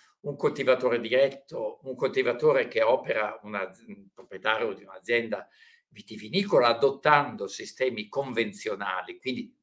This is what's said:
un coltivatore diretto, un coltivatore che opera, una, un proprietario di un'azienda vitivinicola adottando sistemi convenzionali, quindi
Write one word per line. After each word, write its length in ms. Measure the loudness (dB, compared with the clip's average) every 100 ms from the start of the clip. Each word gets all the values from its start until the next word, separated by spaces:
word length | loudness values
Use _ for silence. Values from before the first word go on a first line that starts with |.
| _ _
un 160 | -10 -2
coltivatore 640 | 0 2 2 4 2 0
diretto, 800 | 2 2 2 0 -12 -8 -8 -8
un 100 | -12
coltivatore 720 | -2 0 0 0 2 4 4 2
che 160 | 2
opera, 560 | 4 2 0 -2 -2 -6
una, 280 | -8 -6 -6 -10 -20
un 220 | -20 -20
proprietario 600 | -20 -18 -4 -2 0 -2
di 100 | -6
un'azienda 640 | -14 -12 -2 -2 -2 -6 -10 _ -20 _ _
vitivinicola 800 | -20 -16 -14 -4 -4 2 4 4
adottando 800 | 4 2 2 4 4 4 -4 -10
sistemi 600 | -10 -12 -2 -2 -2 -6
convenzionali, 1120 | -4 -2 -2 -2 -4 -6 -6 -4 -6 -8 -10
quindi 380 | -6 -6 -8 _